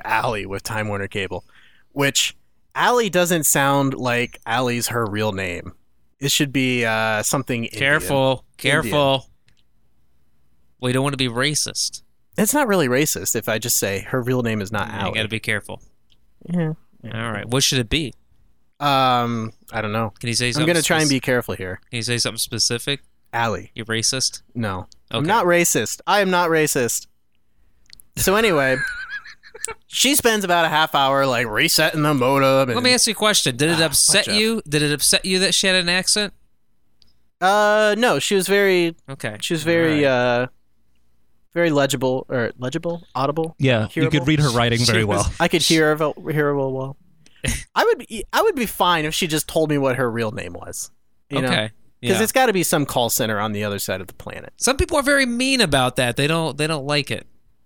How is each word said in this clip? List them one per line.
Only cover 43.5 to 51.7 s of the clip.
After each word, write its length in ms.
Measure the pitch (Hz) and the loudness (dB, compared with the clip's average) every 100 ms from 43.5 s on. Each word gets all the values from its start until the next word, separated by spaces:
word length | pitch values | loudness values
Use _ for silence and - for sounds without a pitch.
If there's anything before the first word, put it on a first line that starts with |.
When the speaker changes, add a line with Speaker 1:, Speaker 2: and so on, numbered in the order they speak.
| - | 0
Speaker 3:
Yeah, 240 | 131 117 110 | 2 2 0
you 100 | 160 | 0
could 100 | 160 | 0
Speaker 1:
Hearable? 120 | 151 131 | 2 2
Speaker 3:
read 140 | 156 | 2
her 100 | 143 | 2
writing 300 | 117 120 117 | 2 2 2
Speaker 2:
She 60 | 120 | 2
Speaker 3:
very 180 | 110 | 2
Speaker 2:
was 200 | 107 101 | 2 0
Speaker 3:
well. 100 | 104 - | 0 0
Speaker 1:
I 80 | 175 | 0
could 140 | 170 | 2
hear 260 | - 165 156 | 2 4 4
her 60 | 151 | 2
vo-, 180 | 151 - 156 | 0 -4 -4
hear 140 | 151 147 | 0 0
her 100 | 143 | 0
well. 420 | 135 131 135 - _ _ - - | -2 -4 -8 -10 _ _ -20 -10
Speaker 2:
<laughs> 400 | 139 - - - | -4 -4 -4 0
Speaker 1:
I 80 | |
would 240 | 392 381 - | 2 2 -2
be, 160 | 220 - | -10 -4
I 100 | 254 | 0
would 140 | 440 339 | 2 2
be 100 | - | -2
fine 400 | - 180 170 151 | 0 2 2 0
if 80 | |
she 140 | - 175 | -2 -2
just 200 | 151 - | -2 -2
told 220 | 165 156 | 0 0
me 80 | 143 | 2
what 180 | 135 123 | 0 0
her 120 | 123 | -2
real 220 | 113 110 | -2 -4
name 220 | - 87 | -4 -10
was. 380 | 90 - - - _ _ _ - | -12 -12 -12 -14 _ _ _ -8
You 120 | 139 | -4
know? 60 | 131 | 0
Speaker 2:
Okay. 220 | 120 107 | 0 -2